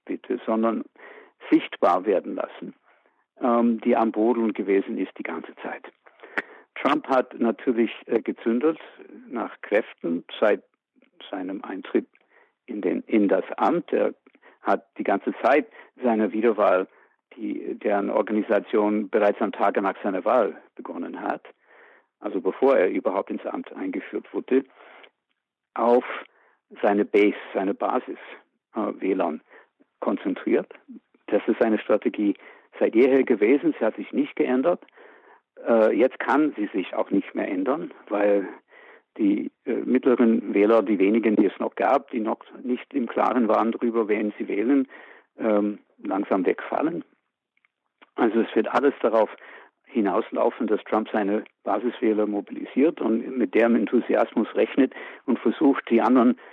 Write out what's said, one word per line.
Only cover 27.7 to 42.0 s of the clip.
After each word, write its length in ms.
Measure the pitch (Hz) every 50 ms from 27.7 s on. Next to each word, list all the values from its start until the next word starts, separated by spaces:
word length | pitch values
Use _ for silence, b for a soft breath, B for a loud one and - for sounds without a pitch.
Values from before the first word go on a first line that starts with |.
| 98
Basis, 460 | - 107 98 117 127 - - - - - - - - _ _ _ _ _ _ -
äh, 40 | 113 104 107 - -
Wählern 420 | - 92 98 92 87 82 76 - _ b b b b b b b _ _ _ -
konzentriert. 680 | - - 101 - - 98 90 - - - - 151 196 - - - _ - 233 - _ _ _ _ _
Das 140 | - 107 101 -
ist 140 | - 107 - 123
eine 160 | 113 107 101
Strategie 560 | - - 110 104 - 110 - - 104 101 95 - B B B B B B B -
seit 140 | 107 - 110
jeher 300 | 113 131 127 135 135 123
gewesen. 500 | - 120 101 101 113 143 139 175 156 - -
Sie 40 | 117
hat 120 | 110 -
sich 160 | - 104 -
nicht 240 | - - 147 - -
geändert. 480 | - 147 127 127 127 135 170 180 - _ _ B B B B B B B B B B B B _ - -
Äh, 300 | - 117 113 110 113 -
jetzt 220 | 101 123 131 - -
kann 340 | - - 123 143 156 143 -
sie 140 | 110 104 - -
sich 200 | 95 87 - -
auch 160 | 104 101 -
nicht 240 | 101 98 - - -
mehr 140 | 107 104
ändern, 440 | 117 - - 95 123 143 165 175 139 - - - -
weil 380 | 104 104 104 104 101 101 90 - - - _ B B B B B B B B B -
die, 320 | - 107 98 101 - - - - _ -
äh, 80 | - 113
mittleren 800 | 113 113 - 123 127 - 135 120 - 123 113 113 113 - - 104
Wähler, 300 | 101 104 107 113 113 98
die 160 | 101 104 90
wenigen, 360 | 95 101 110 117 110 113 107
die 100 | 107 104
es 120 | 92 - -
noch 140 | 113 - -
gab, 360 | - - - 127 139